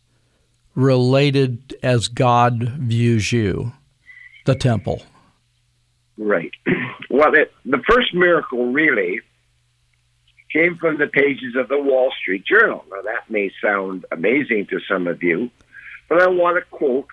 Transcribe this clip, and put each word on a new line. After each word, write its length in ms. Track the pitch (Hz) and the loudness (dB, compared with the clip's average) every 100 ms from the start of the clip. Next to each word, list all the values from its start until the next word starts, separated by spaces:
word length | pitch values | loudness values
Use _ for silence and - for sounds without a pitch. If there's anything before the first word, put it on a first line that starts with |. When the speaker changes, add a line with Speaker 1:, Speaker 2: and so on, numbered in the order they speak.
| _ _ _ _ _ _ _ | _ _ _ _ _ _ _
Speaker 1:
related 1000 | - 135 127 123 135 143 139 131 117 - - | 0 2 4 4 4 4 2 0 -2 -12 -6
as 260 | 131 120 101 | 0 0 0
God 460 | 120 123 120 120 117 120 147 | 0 2 4 4 2 -4 -4
views 520 | 123 117 120 110 95 | -2 2 2 2 2
you, 400 | 117 101 - 113 - _ _ - - - - | 0 0 -2 -6 -10 _ _ -20 -20 -20 -4
the 100 | - | -2
temple. 480 | 131 127 107 - - - _ _ _ _ _ _ _ _ _ _ - | 0 0 0 -2 -6 -10 _ _ _ _ _ _ _ _ _ _ -6
Speaker 2:
Right. 340 | 107 90 80 - - | -2 -2 -2 -6 -2
<clears throat> 40 | 160 127 - - | -2 -4 -12 -2
Well, 220 | 127 151 | 0 4
it, 180 | 151 - _ | 2 0 _
the 180 | - 139 - | -4 -2 2
first 240 | 247 240 | 2 2
miracle 600 | 175 175 160 - 120 123 | 2 2 2 -2 -4 -2
really 480 | 139 156 113 90 113 - _ _ _ _ _ _ _ _ _ _ _ - | 0 0 0 -2 -6 -12 _ _ _ _ _ _ _ _ _ _ _ -6
came 240 | 151 175 170 | -2 -2 -2
from 200 | 165 151 | -4 -2
the 80 | 147 | 0
pages 480 | 139 143 131 127 123 | 2 0 -2 -6 -6
of 120 | 123 | -2
the 120 | 143 | -2
Wall 320 | 139 131 131 - | 2 2 0 -2
Street 240 | - 95 | -6 -6
Journal. 400 | - 208 202 90 82 | 0 2 2 -2 -10
Now, 120 | 95 | -12
that 280 | 98 117 - | -8 -10 -6
may 220 | 107 95 - | -4 -4 -4
sound 420 | 107 101 95 90 - | -2 -2 -4 -8 -10
amazing 560 | - 98 143 135 107 92 | -4 0 0 0 -4 -4
to 100 | 92 - | -8 -4
some 180 | 95 87 | -4 -2
of 160 | 78 | -2
you, 280 | 87 85 120 - _ - - - _ | -2 0 -4 -10 _ -20 -20 -20 _
but 140 | 170 | 2
I 60 | 185 | 2
want 280 | 180 175 170 | 2 0 0
to 200 | - - | -6 -4
quote 300 | 147 131 - | -2 -2 -4